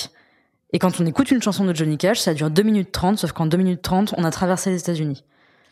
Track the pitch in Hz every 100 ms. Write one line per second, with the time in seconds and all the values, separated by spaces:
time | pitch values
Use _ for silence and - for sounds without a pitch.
0 | - _ _ _ _ _ - 170 185 175
1 | 165 - 277 254 214 185 190 160 156 151
2 | 180 233 190 151 156 156 214 214 180 -
3 | 180 208 165 - 160 175 185 175 - 185
4 | 208 190 170 - 180 180 196 180 175 165
5 | 151 135 _ _ _ _ _